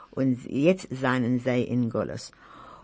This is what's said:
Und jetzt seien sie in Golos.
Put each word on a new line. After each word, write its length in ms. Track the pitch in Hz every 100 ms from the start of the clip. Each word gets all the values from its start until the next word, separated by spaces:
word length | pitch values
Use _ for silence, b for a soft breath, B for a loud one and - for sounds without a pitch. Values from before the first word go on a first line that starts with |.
| B
Und 340 | - 135 123 -
jetzt 420 | 127 160 185 -
seien 480 | 131 131 127 120 127
sie 240 | 127 123
in 280 | - 123 117
Golos. 420 | 110 90 110 - - B B B B